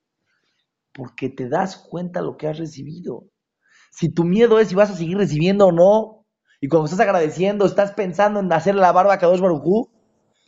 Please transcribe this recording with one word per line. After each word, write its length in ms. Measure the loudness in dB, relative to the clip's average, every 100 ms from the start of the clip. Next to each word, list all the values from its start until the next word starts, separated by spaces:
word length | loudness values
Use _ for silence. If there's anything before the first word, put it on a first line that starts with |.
| _ _ _ _ _ _ _ _ _
porque 380 | -20 -18 -12 -12
te 180 | -10 -6
das 280 | -4 -4 -8
cuenta 440 | _ -12 -10 -8
lo 160 | -8 -8
que 120 | -10
has 100 | -10
recibido. 720 | -12 -14 -18 -14 -14 -14 _ _ _ _ _ _ _
Si 200 | -6 -4
tu 140 | -2
miedo 340 | 0 2 4 4
es 100 | 2
si 60 |
vas 160 | 2 0
a 60 | 0
seguir 200 | -6 -2
recibiendo 520 | -2 0 0 4 4
o 40 |
no, 420 | 6 4 4 0 -12 _ _ _ _
Y 80 | -2
cuando 180 | 0 0
estás 140 | 0
agradeciendo, 640 | 0 2 0 -2 -4 0 0
estás 260 | 0 -4
pensando 480 | -2 -8 0 0 0
en 120 | -2
hacer 220 | -2 0
la 180 | 2 4
barba 220 | 4 4
a 40 | 2
Kadosh 220 | 2 2
Baruj 220 | 2 0
Hu, 260 | 0 -2 -2 _ _ _ _ _